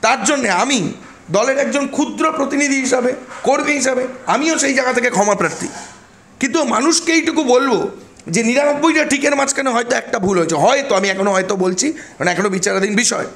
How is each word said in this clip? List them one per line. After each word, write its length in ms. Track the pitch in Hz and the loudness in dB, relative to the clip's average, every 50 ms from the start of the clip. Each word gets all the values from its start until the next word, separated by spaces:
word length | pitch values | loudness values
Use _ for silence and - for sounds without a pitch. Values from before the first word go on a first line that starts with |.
তার 240 | - 220 247 247 196 | 2 2 0 2 2
জন্যে 260 | - 302 277 247 208 | 0 0 2 2 0
আমি 440 | 185 175 214 262 285 233 170 - - - - - - - - - | 2 0 2 2 0 0 0 -2 -6 -10 -16 -20 -20 -20 -10 -2
দলের 280 | 165 202 233 269 269 269 | 0 2 2 2 2 0
একজন 280 | 277 233 220 285 277 | 0 0 0 -2 -2
ক্ষুদ্র 460 | - - - 294 - - - 320 320 | -2 0 -2 -2 -2 0 0 0 0
প্রতিনিধি 480 | 311 320 277 - 285 277 294 285 277 269 | 0 0 -4 -2 0 0 0 2 0 0
হিসাবে, 320 | 262 233 254 254 233 254 - - - - - - | 0 0 0 0 0 0 -2 -4 -10 -16 -16 -4
কর্মী 300 | - 226 269 302 294 294 | 0 2 2 2 2 0
হিসাবে 340 | 294 285 240 262 254 247 254 247 - - - | 0 0 0 0 0 -2 -2 -4 -8 -10 -2
আমিও 320 | - 180 240 302 320 320 - | -2 0 0 2 0 0 0
সেই 160 | 277 277 269 | 0 0 2
জায়গা 180 | 262 254 254 | 2 0 2
থেকে 180 | 247 240 233 247 | 0 2 0 0
ক্ষমা 240 | - 180 202 208 208 | 2 2 2 2 2
প্রার্থী। 320 | - 180 160 - - - - - - - - - - - - - - - - - - | 2 0 -2 -2 -4 -10 -10 -10 -12 -16 -18 -20 -20 -20 -20 -20 -20 -20 -20 -8 -4
কিন্তু 240 | - 277 220 330 294 | -4 0 0 0 0
মানুষকে 480 | 247 226 320 262 330 320 320 - - | 2 0 2 2 2 0 0 0 2
এইটুকু 320 | 330 330 294 320 320 311 311 | 0 2 2 2 0 0 2
বলবো 460 | 247 247 254 269 269 233 180 - - - - - - - - - - | 4 4 4 4 2 0 0 0 -4 -6 -10 -20 -20 -20 -18 -10 -4
যে 140 | 165 233 | -2 0
নিরানব্বইটা 600 | 226 226 247 269 285 294 294 285 302 330 311 311 302 | 0 2 2 2 2 2 0 2 2 2 2 2 2
ঠিকের 320 | 302 277 277 269 294 285 | 0 0 0 0 0 0
মাঝখানে 340 | 277 277 269 - - 277 262 | 0 0 -2 -2 -2 -2 0
হয়তো 260 | 233 233 240 240 277 | 0 0 0 0 -2
একটা 220 | - - - - 233 | -2 -2 -4 -4 -2
ভুল 200 | 185 185 196 180 | 0 0 2 2
হয়েছে, 160 | 165 160 165 | 0 0 0
হয়তো, 400 | 147 151 214 262 285 269 277 220 | 2 4 4 4 2 0 0 0
আমি 140 | 190 196 196 | 0 2 0
এখনও 220 | 190 196 190 202 | 0 0 0 2
হয়তো 260 | 196 190 185 190 208 | 2 0 0 0 0
বলছি, 360 | 190 185 185 180 185 247 302 | 0 0 0 0 0 -2 -2
কারণ 360 | 320 - - - - - - 175 | -2 -6 -12 -18 -10 -4 -2 -2
এখনও 200 | 175 170 196 208 | 0 0 0 0
বিচারাধীন 480 | 190 190 - 202 196 190 190 214 208 | 0 0 -2 0 0 0 0 0 0
বিষয়। 300 | 202 240 - - - 254 - - | 0 0 0 -2 -2 -6 -8 -10